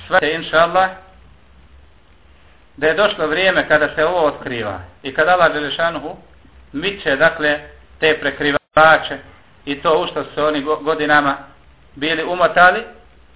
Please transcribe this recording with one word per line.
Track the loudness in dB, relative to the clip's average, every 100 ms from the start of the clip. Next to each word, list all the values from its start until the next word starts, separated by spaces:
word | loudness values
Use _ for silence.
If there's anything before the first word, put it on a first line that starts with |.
shvate, | -2 0 0
inša | -4 -2 0
Allah, | 2 2 0 -4 -20 -20 -20 -20 _ -20 -20 -20 -20 _ _ _ _ -20 -20 _ _ -2
da | 0
je |
došlo | 2 0 0 -4
vrijeme | 0 2 0 2
kada | 0 0
se | 0
ovo | 0 2 0
otkriva | -2 -8 -6 -6 -8 -14 -14
i | -6
kada | 0 2
Allah | 4 2
Đelešanuhu | 0 -6 -4 -4 -4 -12 -16 -20 -20 -20 -20 -14
miče, | -8 -8 -6 -4 2
dakle, | 2 2 -2 -2 -8 -20 -20 0
te | 0 2
prekrivače | -2 -2 -2 -2 0 4 6 6 2 -12 -14 -20 -20 _
i | -8
to | -4 0 0
u | 0
što | -6
su | -8
se | -4
oni | -2 -2
go-, | -4 -4
godinama | -2 -4 2 2 2 -4 -10 -20 _ _ _
bili | -8 -4 -4
umotali, | -4 -2 0 4 4 4 -6 -18 -20 _ _